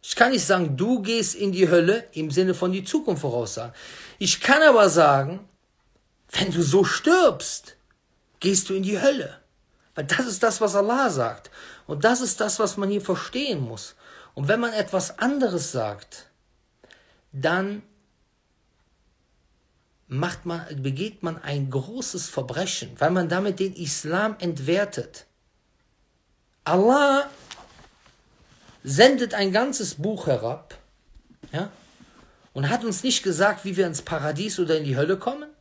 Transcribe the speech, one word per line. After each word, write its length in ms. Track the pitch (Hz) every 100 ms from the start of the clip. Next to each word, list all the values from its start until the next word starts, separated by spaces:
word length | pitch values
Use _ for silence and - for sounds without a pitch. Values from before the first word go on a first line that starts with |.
Ich 140 | - -
kann 160 | 240
nicht 140 | 254 -
sagen, 320 | 185 160 135
„Du 240 | 208 254
gehst 320 | 196 233 180
in 180 | - 202
die 180 | 180 175
Hölle“, 340 | 175 165 226 233
im 180 | 160 156
Sinne 240 | 143 185
von 180 | 175 185
die 120 | 190
Zukunft 380 | 190 311 302 160
voraussagen. 520 | 143 120 117 - 120 - - - - -
Ich 200 | 185 -
kann 200 | - 285
aber 280 | 311 233 202
sagen, 500 | 160 151 139 139 190 - _ _ _ _ _ _ _ _
„Wenn 200 | - 190
du 100 | 165
so 220 | 151 185
stirbst, 920 | 190 - - 359 311 139 - - - - _ _ _ _ _ _
gehst 300 | 180 190 -
du 60 | 190
in 80 |
die 180 | 190 202
Hölle.“ 340 | 277 277 156 - _ _ _ _ _ -
Weil 100 | 139
das 220 | - 247
ist 160 | 190
das, 180 | 226 208
was 140 | 214 196
Allah 340 | 202 254 254
sagt. 400 | 143 113 104 - - - - -
Und 160 | 147
das 180 | 214 247
ist 180 | 254 -
das, 200 | 208 -
was 180 | 214 -
man 120 | 196
hier 120 | 208
verstehen 600 | 202 180 - 254 285 170
muss. 340 | 120 110 - _ - - - -
Und 120 | 139
wenn 120 | 226
man 140 | 240
etwas 440 | 214 208 190 - -
anderes 540 | 240 285 247 175 139
sagt, 560 | 131 110 101 - - - _ _ _ _ _ _ - _ _ _
dann 480 | 139 156 180 196 208 - _ _ _ _ _ _ _ _ _ _ _ _ _ _ _ _ _ _ _ _ _ _
macht 380 | 131 175 180 175
man, 200 | 170 165 143
begeht 400 | 135 135 214 -
man 200 | 170 165
ein 280 | 143 143 135
großes 600 | 135 131 240 240 180 -
Verbrechen, 680 | - 127 120 190 - - -
weil 120 | 151
man 160 | 180 170
damit 320 | 175 202 190
den 160 | 190 185
Islam 600 | 156 - 151 180 214 214
entwertet. 840 | 175 139 131 180 202 - - - _ _ _ _ _ _ _ _ _ _ _ _ _ _
Allah 680 | - 175 214 277 285 277 285 - - - - - - _ _ _ _ _ _ _ - _
sendet 500 | 139 135 254 269 240
ein 180 | 208 196
ganzes 440 | 202 262 - 208 -
Buch 320 | 180 214 -
herab, 500 | 120 110 139 - - _ _ _ - _ _ -
ja, 180 | 151 202 - _ _ - _ _ _ _
und 160 | 135 143
hat 160 | 233 226
uns 180 | 190
nicht 180 | 262 -
gesagt, 440 | 196 156 202 202 190
wie 100 | 180
wir 100 | 180
ins 160 | 156
Paradies 580 | - 160 147 147 214 196
oder 180 | 170 156
in 80 | 143
die 100 | 131
Hölle 220 | 151 190
kommen. 320 | - 277 302 _